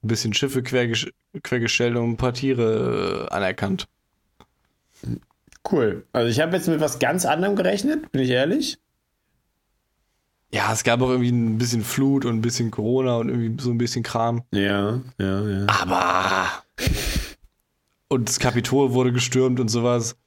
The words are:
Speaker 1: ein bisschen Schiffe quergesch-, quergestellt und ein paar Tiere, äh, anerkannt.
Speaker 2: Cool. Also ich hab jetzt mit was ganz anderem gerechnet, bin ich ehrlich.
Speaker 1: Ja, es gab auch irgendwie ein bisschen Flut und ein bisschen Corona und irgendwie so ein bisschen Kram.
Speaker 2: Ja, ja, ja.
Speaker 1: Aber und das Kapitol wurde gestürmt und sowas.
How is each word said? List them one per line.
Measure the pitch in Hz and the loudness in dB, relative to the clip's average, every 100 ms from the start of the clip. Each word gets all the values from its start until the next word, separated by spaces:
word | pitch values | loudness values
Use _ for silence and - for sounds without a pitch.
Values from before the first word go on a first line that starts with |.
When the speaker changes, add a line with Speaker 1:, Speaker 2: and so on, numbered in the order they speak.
Speaker 1:
ein | 110 | -2
bisschen | 113 117 | -2 0
Schiffe | 104 139 135 | -2 0 -2
quergesch-, | 123 131 120 113 - - _ - | 0 0 0 -2 -4 -12 _ -16
quergestellt | - 123 117 - 120 120 | -4 -2 0 0 0 2
und | 117 | 0
ein | 113 | 0
paar | 127 | -2
Tiere, | 123 135 123 113 110 123 107 92 90 - | 0 0 2 2 2 0 -2 -2 -4 -4
äh, | |
anerkannt. | 92 95 98 98 95 - _ _ _ _ _ _ _ _ _ _ _ 120 117 _ _ _ - - | -2 -2 -2 -4 -4 -6 _ _ _ _ _ _ _ _ _ _ _ -10 -10 _ _ _ -14 -2
Speaker 2:
Cool. | 160 113 87 - | 2 2 -2 -4
Also | 123 117 | 0 0
ich | 110 | 0
hab | 160 | 0
jetzt | 180 180 | 0 0
mit | 160 | 0
was | 156 - | 0 0
ganz | 127 175 - | 0 0 0
anderem | 156 190 196 | 0 0 2
gerechnet, | 180 196 254 311 - | 0 0 -2 -2 -4
bin | 135 | -2
ich | 127 | 0
ehrlich. | 127 143 269 - - _ _ _ _ _ _ _ _ _ _ _ _ _ _ _ _ _ | 2 2 0 -2 -8 _ _ _ _ _ _ _ _ _ _ _ _ _ _ _ _ _
Speaker 1:
Ja, | - 101 | -2 0
es | 110 | 0
gab | 123 120 | 2 2
auch | 127 | 2
irgendwie | 127 120 | 2 2
ein | 120 117 110 | 2 2 0
bisschen | 120 120 | 0 0
Flut | 107 - 139 139 | -2 0 2 2
und | 131 113 | 0 0
ein | |
bisschen | 117 117 117 | 0 0 -4
Corona | - 107 131 127 120 | -2 0 2 2 0
und | 117 | 0
irgendwie | 120 113 113 | 0 -2 -2
so | 123 | -2
ein | 117 | 0
bisschen | 117 127 | 0 -2
Kram. | 110 117 113 117 - | -4 -2 0 -2 -2
Speaker 2:
Ja, | 101 101 101 101 120 127 - | 0 2 2 0 -2 -8 -4
ja, | 95 98 107 | -2 -2 -2
ja. | 98 101 | -2 0
Speaker 1:
Aber | - 87 92 90 92 92 95 92 - _ - - - - - - - _ _ _ _ _ _ _ | 0 0 0 0 0 0 0 -2 -6 _ -4 -2 0 -2 -4 -6 -16 _ _ _ _ _ _ _
und | 131 117 | -2 0
das | - | 0
Kapitol | 127 120 - 135 135 | 0 0 2 2 4
wurde | 123 127 | 4 2
gestürmt | 123 123 131 127 123 | 2 0 2 2 2
und | 117 | 0
sowas. | 117 117 120 117 - | 0 2 0 -2 -10